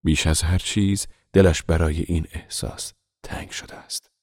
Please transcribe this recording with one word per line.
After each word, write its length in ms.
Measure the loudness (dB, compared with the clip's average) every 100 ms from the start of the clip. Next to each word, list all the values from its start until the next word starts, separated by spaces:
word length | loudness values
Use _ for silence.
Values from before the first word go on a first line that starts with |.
بیش 240 | 2 2 2
از 140 | 0
هر 160 | 2 0
چیز 500 | 0 0 0 0 -4 -14 _
دلش 300 | 6 6 4
برای 380 | 0 2 2 -2
این 260 | -2 -4 -4
احساس 600 | -12 -12 -10 -10 -10 -14 _ _ _
تنگ 280 | -14 -12 -12
شده 240 | -14 -16 -20
است. 360 | -12 -14 _ _